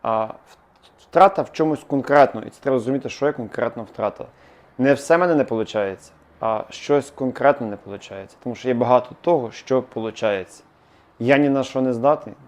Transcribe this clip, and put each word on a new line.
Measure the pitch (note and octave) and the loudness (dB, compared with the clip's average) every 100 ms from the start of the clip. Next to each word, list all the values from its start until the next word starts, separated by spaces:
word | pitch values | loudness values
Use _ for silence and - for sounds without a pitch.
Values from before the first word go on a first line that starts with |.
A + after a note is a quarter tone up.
а | A#2 A2 | -2 -4
в-, | A2 - _ _ _ _ _ _ | -4 -10 _ _ _ _ _ _
втрата | _ - F#3+ F3+ | _ 4 6 4
в | C3 | -6
чомусь | - D#3 D3 - | -2 -2 -2 -2
конкретно. | C#3 B2 C#3+ C3 A2+ | -4 2 4 4 2
І | - | -14
це | - | -8
треба | C#3 | -2
розуміти, | C3 A#2 C3+ B2+ | -2 0 -4 -6
що | - C#3+ | -4 -4
є | |
конкретна | C#3+ A2 - A#2 A#2 | -4 -8 -4 -4 -6
втрата. | G#2+ - G#2 - - _ _ _ _ - | -14 -6 -6 -6 -18 _ _ _ _ 0
Не | C3+ | 2
все | C#3 - E3 | 2 2 2
в | |
мене | F3+ | 4
не | D#3 | 2
получається, | B2+ A2+ G#2+ A2 G2 F#2+ - _ _ _ | 0 -2 -2 -2 -4 -6 -18 _ _ _
а | A2+ A2 - | -4 -4 -6
щось | - - C#3+ C3+ | -12 0 0 0
конкретно | - C3 B2 A#2+ A2+ A2 | -6 -6 2 2 2 -4
не | G2+ | -10
получається. | G#2 G2 - G2 F#2+ _ | -14 -16 -14 -16 -16 _
Тому | B2 | -12
що | A2+ B2+ | -6 -4
є | |
багато | A#2+ A#2+ B2+ - - | 0 2 2 0 -6
того, | - D#3+ A#2 | 0 0 -2
що | - - C3 | -12 -2 -2
получається. | B2+ A#2 A2 G#2+ A2+ G2 F2+ - _ _ _ _ _ _ | -2 -8 -8 -4 -2 -2 -8 -20 _ _ _ _ _ _
Я | A#2 C#3 | 2 4
ні | C#3+ | 4
на | C#3 | 0
що | C3 C3 | -2 -2
не | C3 | -2
здатний. | A#2+ C3+ D3+ A2 - | 0 0 0 -4 -20